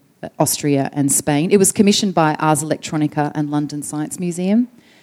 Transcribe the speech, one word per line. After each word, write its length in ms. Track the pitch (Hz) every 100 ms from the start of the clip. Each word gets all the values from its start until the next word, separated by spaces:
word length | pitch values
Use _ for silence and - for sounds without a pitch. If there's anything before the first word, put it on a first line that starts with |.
| _ - - -
Austria 520 | 156 - 147 139 135
and 180 | 143 143
Spain. 400 | 143 - 147 175
It 60 | 196
was 160 | 190
commissioned 420 | - 202 208 208
by 220 | 175 156 151
Ars 240 | 156 151
Electronica 680 | 156 156 - 160 151 151 147
and 160 | - 147
London 320 | 147 147 147
Science 380 | 143 151 151 -
Museum. 480 | 180 165 185 220 247 _ _ _